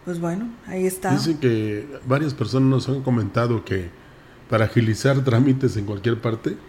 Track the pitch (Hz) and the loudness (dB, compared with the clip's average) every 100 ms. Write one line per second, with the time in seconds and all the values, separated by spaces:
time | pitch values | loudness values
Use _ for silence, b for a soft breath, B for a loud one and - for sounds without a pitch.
0 | - 175 170 180 233 - - 185 185 185 | -6 -4 -4 -4 -6 -10 -10 -2 -2 -2
1 | 190 180 151 151 131 110 107 104 - 139 | -2 0 0 0 2 0 -2 -6 -8 -12
2 | 127 135 156 135 107 127 135 131 127 135 | -2 0 0 -2 -2 2 4 2 0 -4
3 | 135 120 101 117 120 117 - 95 87 - | 0 0 0 0 0 -2 -2 -6 -6 -14
4 | B B B B - 113 110 - 113 107 | B B B B -2 2 4 2 2 2
5 | 135 139 139 117 135 131 127 101 101 98 | 2 2 4 4 4 4 2 0 -4 -4
6 | 110 113 120 110 - - | -2 -2 -2 -2 -4 -6